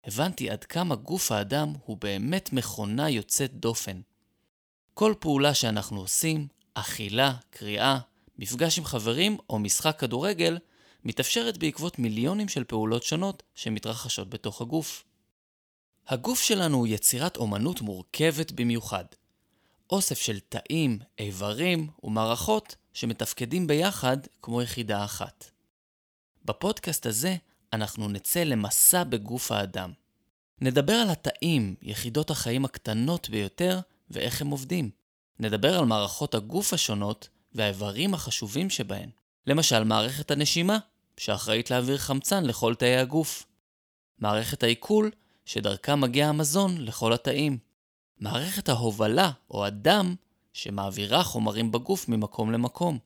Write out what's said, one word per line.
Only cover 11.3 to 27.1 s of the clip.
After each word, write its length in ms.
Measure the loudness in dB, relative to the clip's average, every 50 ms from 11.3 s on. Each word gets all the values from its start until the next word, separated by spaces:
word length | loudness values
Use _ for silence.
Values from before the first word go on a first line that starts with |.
| 0 0 0 -2 -2 -2
בעקבות 420 | -4 -4 -4 -2 -6 -6 -4 -2
מיליונים 500 | -2 -2 0 0 0 0 0 0 -2 -2
של 140 | -2 -4 -4
פעולות 400 | -2 -2 -2 0 0 0 -2 -2
שונות 400 | -2 -2 -2 -2 -2 -4 -8 -16 _ _
שמתרחשות 760 | -10 -6 -6 -6 -4 -4 -6 -6 -6 -4 -6 -6 -6 -6 -8
בתוך 320 | -10 -8 -8 -8 -6 -6
הגוף. 420 | -8 -2 -2 -4 -4 -4 -10 -12 -16 _ _ _ _ _ _ _ _ _ _ _ _ _ _ _ _ _ _ _ _ -6
הגוף 340 | -6 -4 -2 -2 -2 0
שלנו 360 | 2 2 2 2 2 2 2 2
הוא 100 | 2 2
יצירת 500 | 0 -2 -2 -6 -6 -4 -4 -4 -2 -2
אומנות 440 | -4 -2 -2 0 -2 -2 -4 -4
מורכבת 680 | -6 -8 -8 -8 -12 _ -4 0 0 0 2 0 -6 -6
במיוחד. 540 | -4 -2 0 0 0 -2 -2 -4 -6 -6 -6 -8 -18 _ _ _ _ _ _ _ _ _ _ _ _ _ _ _
אוסף 300 | 0 0 0 0 -2 -2
של 200 | -2 -2 -4 -4
תאים, 600 | -6 _ -10 -10 -6 -2 0 2 2 2 0 -2 -6 _ _ -8
איברים 680 | -8 -6 -6 -4 -4 -4 -2 0 0 0 0 0 -2 -6 -10 _ -8
ומערכות 720 | -2 0 0 2 2 2 0 2 0 0 0 0 -6 -20 _ _ _ _
שמתפקדים 720 | -6 -4 -4 -2 -2 -4 -4 -4 -6 -4 -2 -2 -2 2 2
ביחד 500 | 2 2 2 2 0 0 0 0 0 0 -2 -10 _ _
כמו 200 | -10 -4 -2 -2
יחידה 440 | -2 -2 -4 -6 -4 -2 -2 -2 -2
אחת. 460 | -4 -4 -8 -8 -10 -10 _ -20 -20 _ _ _ _ _ _ _ _ _ _ _ _ _ _ _ _ _ _ _
בפודקאסט 600 | -6 -6 -2 -2 -2 -2 -2 -4 -4 -4 -4 -4
הזה 300 | -2